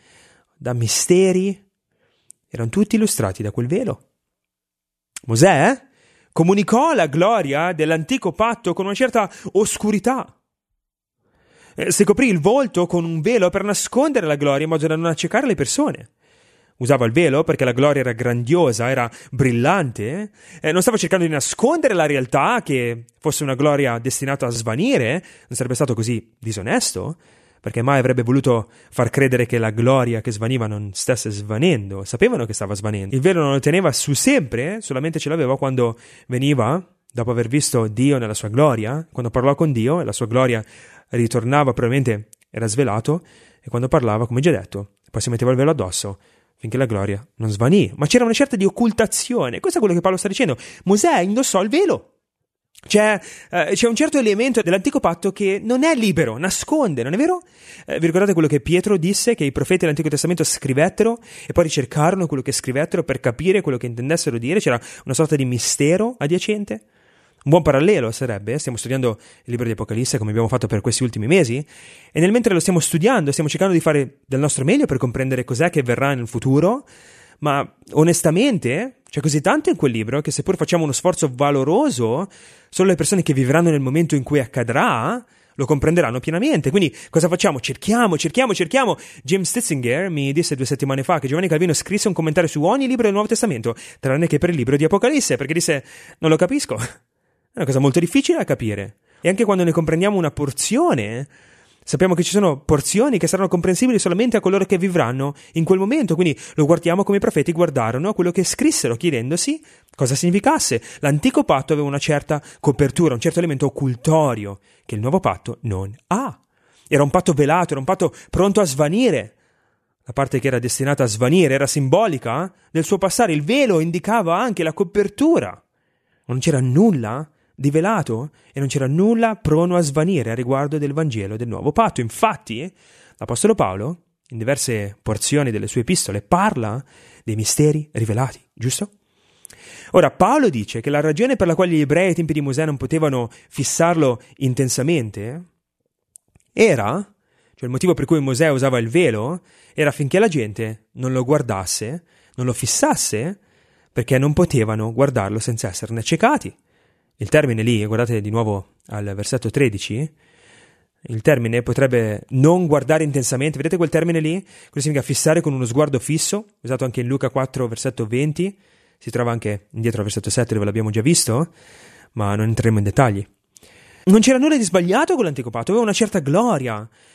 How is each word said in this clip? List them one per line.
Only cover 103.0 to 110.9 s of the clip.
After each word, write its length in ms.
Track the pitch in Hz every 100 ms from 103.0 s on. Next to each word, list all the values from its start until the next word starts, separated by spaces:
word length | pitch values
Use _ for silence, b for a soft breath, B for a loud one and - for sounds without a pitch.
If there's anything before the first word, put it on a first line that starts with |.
| 285 233
che 120 | 165
saranno 180 | 190 190
comprensibili 540 | 175 185 180 254 220
solamente 360 | 185 196 247 214
a 40 |
coloro 240 | 190 196
che 120 | 190 185
vivranno 600 | 190 175 117 131 139 143 B
in 100 | 165
quel 160 | 160 190
momento, 380 | 196 302 220 160
quindi 200 | 175 135 B
lo 120 | - 147
guardiamo 380 | 165 170 180
come 140 | 196 202
i 20 |
profeti 320 | 226 151 143
guardarono 560 | 160 170 135 110 123 190
a 40 |
quello 200 | 214 175
che 100 | 175
scrissero, 540 | 170 - 311 - 123 117
chiedendosi 640 | 170 123 120 170 - 302 b b _
cosa 220 | - 131 139
significasse. 680 | 175 196 262 - - 117 B